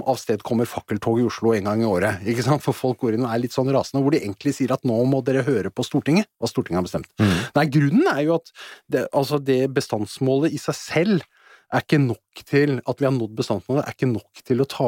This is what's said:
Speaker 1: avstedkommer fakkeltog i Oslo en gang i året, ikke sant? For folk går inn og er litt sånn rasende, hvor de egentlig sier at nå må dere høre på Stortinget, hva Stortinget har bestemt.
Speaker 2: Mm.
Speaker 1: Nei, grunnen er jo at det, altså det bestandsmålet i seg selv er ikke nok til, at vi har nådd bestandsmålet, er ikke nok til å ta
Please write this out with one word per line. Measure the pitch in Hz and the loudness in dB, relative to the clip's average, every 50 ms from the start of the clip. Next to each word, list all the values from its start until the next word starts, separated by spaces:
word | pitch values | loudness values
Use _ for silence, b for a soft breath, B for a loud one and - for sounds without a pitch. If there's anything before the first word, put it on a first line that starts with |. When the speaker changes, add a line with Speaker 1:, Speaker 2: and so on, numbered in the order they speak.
| 131 - | 0 0
Speaker 1:
avstedkommer | 127 113 - - 113 104 - - 120 113 120 - | -2 -2 -2 -2 -4 -4 -2 -2 0 0 0 -2
fakkeltog | - - - - 110 101 - 117 113 117 | -4 -8 -6 -6 -6 -4 -2 0 0 2
i | 123 110 | 2 0
Oslo | - - - 113 113 104 | 0 0 2 2 2 2
en | 92 104 | 0 0
gang | 104 113 113 | 0 0 2
i | 110 | 2
året, | 98 87 92 107 104 90 95 | 2 2 2 0 -2 -2 -2
ikke | 101 120 120 123 | -2 -2 0 0
sant? | 131 151 143 - | 0 0 0 0
For | - 131 - | -2 -2 -2
folk | - 131 123 - | -2 -4 -2 -2
går | - 117 107 110 | -2 0 0 0
inn | 131 120 | 0 -2
og | 113 | -2
er | 120 120 | -2 -2
litt | 120 - - | -2 -2 -2
sånn | 127 135 139 | 0 2 2
rasende, | 131 104 - - 135 135 | 0 0 0 0 0 2
hvor | 139 156 | 2 2
de | 151 | 0
egentlig | - - 98 - - 143 135 | 0 -4 -8 -4 -4 -4 -2
sier | - 131 117 | 0 0 0
at | 127 - - 131 | 0 -2 0 0
nå | 113 113 123 131 | 0 2 2 2
må | 139 135 120 135 | 2 0 0 0
dere | 127 135 131 | 0 0 0
høre | 135 135 107 90 95 - | 0 0 0 -2 -4 -4
på | - 120 | -6 -4
Stortinget, | - - 147 - 127 151 196 214 - _ _ | -2 -2 -2 0 2 2 2 2 0 _ _
hva | 113 113 | -6 -4
Stortinget | - - 120 - 165 - | -2 -4 -4 -2 -2 -2
har | 92 87 | -2 -2
bestemt. | - 76 67 - _ B | -6 -8 -8 -8 _ B
Speaker 2:
Mm. | 107 101 90 82 117 B - 143 | 2 2 2 2 -2 B 0 0
Speaker 1:
Nei, | 151 156 123 | 0 2 2
grunnen | 156 143 143 147 240 349 381 170 | 2 2 4 4 4 4 4 2
er | 139 147 156 | 2 2 2
jo | 170 165 | 0 0
at | - - B B B B B B B - | -2 -6 B B B B B B B -4
det, | 139 127 123 - | -2 -2 -2 0
altså | - 143 139 - 147 147 139 | 0 -2 0 0 -2 -2 0
det | 135 131 127 131 135 131 | 2 2 2 2 0 0
bestandsmålet | 139 - - - 107 104 - - - 135 131 135 135 147 165 151 | -2 -2 -2 -2 -4 -4 -6 -4 -2 0 0 2 2 2 0 -2
i | 143 - | -2 -6
seg | - 143 - | -6 -8 -8
selv | - - - 151 170 214 208 165 - b b b b b b b b b - | -10 -4 0 0 2 2 2 0 0 b b b b b b b b b -4
er | 123 - | -4 0
ikke | - - 151 | 2 2 2
nok | 139 123 113 - _ _ _ - - - | 2 2 0 -4 _ _ _ -20 -8 0
til, | - 139 147 147 135 123 - - | 2 2 4 2 2 -2 -4 -6
at | 123 - 143 | -4 0 0
vi | 131 | 0
har | 135 127 | 0 0
nådd | 113 104 110 | -2 -4 -4
bestandsmålet, | 113 - - 113 98 - - 127 147 - | -6 -4 -2 -2 -4 -2 -2 -2 -2 -2
er | - - - | -4 -4 -2
ikke | - 127 117 | 0 0 0
nok | 101 - _ _ - - - | -2 -4 _ _ -16 -4 -2
til | 127 120 135 | 0 0 0
å | - | 0
ta | - - 139 | 0 0 0